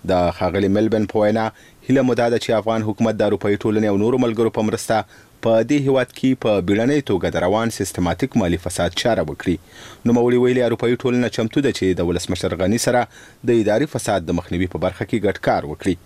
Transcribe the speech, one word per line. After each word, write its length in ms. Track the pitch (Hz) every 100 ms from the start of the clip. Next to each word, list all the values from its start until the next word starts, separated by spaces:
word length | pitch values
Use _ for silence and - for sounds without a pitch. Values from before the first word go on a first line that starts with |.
| 87
د 160 | 92 87 -
ښاغلي 360 | 92 95 98 101
ملبن 340 | 110 110 104
په 140 | 110 104
وینا، 240 | 110 110 - - -
هیله 240 | - 131 127
مو 60 | 117
دا 20 | 117
ده 60 | 117
چې 200 | - 110
افغان 200 | 107 113 107
حکومت 260 | 104 113 104
د 100 | 104
اروپایي 320 | 104 104 101
ټولنې 260 | 113 107 107
او 100 | 101
نورو 220 | 110 127
ملګرو 320 | 120 110 113 110
په 140 | 107
مرسته 340 | 110 - 110 - - - _
په 180 | 113 113 117
دې 180 | 147 135
هیواد 260 | 131 123 -
کې 180 | 131 127
په 180 | 113 101 90
بیړنۍ 320 | 101 120 147 -
توګه 240 | 92 87
د 100 | 80
روان 280 | 87 107 113 -
سیستماتیک 600 | 98 - 87 87 131 120
مالي 160 | 90 85
فساد 300 | 90 - 87 -
چاره 240 | 120 110
وکړي. 320 | 78 71 - 82 - - - - 120
نوموړي 300 | 120 123 123
ویلي، 200 | 123 123 120
اروپایي 300 | 113 117 123
ټولنه 260 | 127 123 117 -
چمتو 280 | 113 156 135
ده 60 | -
چې 200 | 95 87
د 100 | 87
ولسمشر 460 | 87 - 92 92 87
غني 180 | 92 113 -
سره 160 | 123 113 - - - 120
د 100 | 117
اداري 260 | 104 107 151
فساد 320 | 120 - 98 82
د 100 | 85
مخنیوي 280 | - 87 92
په 80 | 85
برخه 200 | 90 -
کې 200 | 107 113 98
ګډ 100 | - -
کار 200 | 101 73
وکړي. 240 | 76 98 85